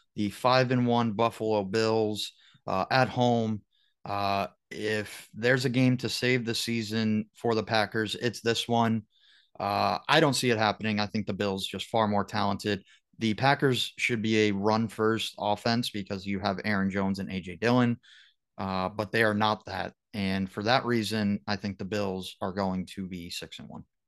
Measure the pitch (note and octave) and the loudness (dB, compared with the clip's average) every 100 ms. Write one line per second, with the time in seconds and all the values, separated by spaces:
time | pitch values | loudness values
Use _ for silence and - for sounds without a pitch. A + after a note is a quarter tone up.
0 | _ - G2+ - B2 C3 B2+ B2+ A#2+ A#2 | _ -4 -4 0 2 4 4 2 2 2
1 | A#2 G#2 A#2 - A2 G#2+ F#2+ A2 A2 A2 | 2 2 0 0 0 0 0 0 2 2
2 | G#2+ G#2 - - _ _ - F#2+ - C3 | 0 -2 -8 -12 _ _ -4 -2 2 2
3 | B2 B2 B2 A#2 A2 G#2+ - _ _ _ | 2 2 2 4 0 -4 -8 _ _ _
4 | - G2+ G2+ G2 F#2+ - _ - G#2+ G#2+ | -8 -4 0 0 -2 -8 _ -6 -2 -2
5 | G2+ - - G#2+ A#2+ C3+ C3 B2 B2+ B2 | -4 -12 -16 -2 2 4 2 4 4 4
6 | A2+ - B2 B2+ A2+ A2+ - A#2 G#2 A2 | -2 -2 0 0 0 -4 -2 -2 -2 0
7 | A2 G#2+ - - A#2+ A2 G#2 A2 G2+ A2+ | 2 0 -2 -4 0 0 2 0 0 -2
8 | G#2 - A#2+ - A#2 A2+ - A#2 A2+ A2+ | -4 -2 -4 -2 -2 -2 0 2 2 0
9 | G#2 _ _ _ _ - G2+ G2+ G2+ F#2+ | -4 _ _ _ _ -8 -4 0 0 0
10 | - D3+ D3+ B2 B2+ A2 G#2+ - A2 G#2 | 2 4 4 2 0 2 2 0 -2 -2
11 | G2+ A2 G2+ F#2+ G2+ F#2+ F#2+ F#2+ - A2+ | -2 -4 -4 -2 -2 -2 -4 -8 -2 2
12 | G#2+ G2+ G2 G#2+ G2+ G2+ G#2 G2+ - _ | 2 2 0 -2 -2 -2 -2 -2 -6 _
13 | _ - A2 G2+ C3+ C#3+ C#3 A#2+ - - | _ -2 -2 2 2 4 2 2 -2 -2
14 | - A#2 A2 A2 G#2+ G2 G#2 A2 A2 - | -2 0 2 4 4 2 2 2 0 0
15 | A2 G#2+ - - G#2 G#2 A#2+ A#2+ A#2+ G#2 | 0 0 -4 -4 -2 0 0 0 -2 -8
16 | F#2+ G2 F#2+ G2 G2+ F#2 G#2+ G2+ F#2+ G2 | -8 -8 -4 -2 -2 -2 -2 0 0 0
17 | F#2+ F#2+ F#2 F#2 F2 F2+ A2 B2 A#2+ A#2+ | -2 -2 -6 -8 -10 -2 2 4 2 0
18 | _ - _ _ _ - G2 F#2+ F#2 G#2 | _ -20 _ _ _ -8 -4 -2 -2 -4
19 | G#2 A2+ A2 G#2 G#2+ G#2+ - F#2 F#2 - | -2 2 4 4 2 0 -4 -8 -8 -12
20 | _ G#2+ F#2+ G2 F#2+ - G#2 B2+ A#2+ A#2+ | _ -4 -2 -2 -4 -4 2 2 2 0
21 | G#2 A2 G2+ G2+ - G2 G#2 F#2+ F#2 G#2+ | 0 0 0 -2 -4 -6 -6 -8 -6 -2
22 | G2 F#2 F#2 - G2 F#2+ F#2+ F#2 F#2 - | -2 -4 -8 -8 -6 -2 -2 -2 -6 -10
23 | F#2 F2+ F2 - D#2+ - - - - _ | -10 -10 -10 -12 -12 -16 -16 -18 -20 _